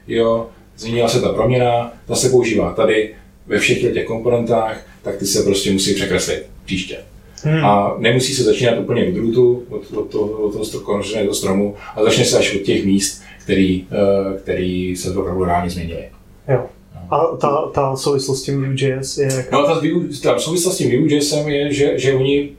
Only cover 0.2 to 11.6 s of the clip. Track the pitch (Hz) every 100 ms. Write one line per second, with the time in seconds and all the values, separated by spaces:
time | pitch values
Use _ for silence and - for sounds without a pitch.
0.2 | 113 113 113 - - - 113 117 117 123
1.2 | 101 98 117 123 120 117 117 - - 117
2.2 | 127 123 113 101 - - 107 107 107 -
3.2 | - - - 104 - 120 120 - - 113
4.2 | 120 117 107 113 110 - - - 101 -
5.2 | 98 - - - 101 95 101 95 90 92
6.2 | 85 - - - - 90 - - - -
7.2 | - - 156 160 101 101 104 - 113 127
8.2 | - - 107 - 120 113 - 117 92 -
9.2 | 113 120 123 123 - 107 - 107 - 107
10.2 | 104 107 104 107 104 95 - 101 98 110
11.2 | 101 - 95 98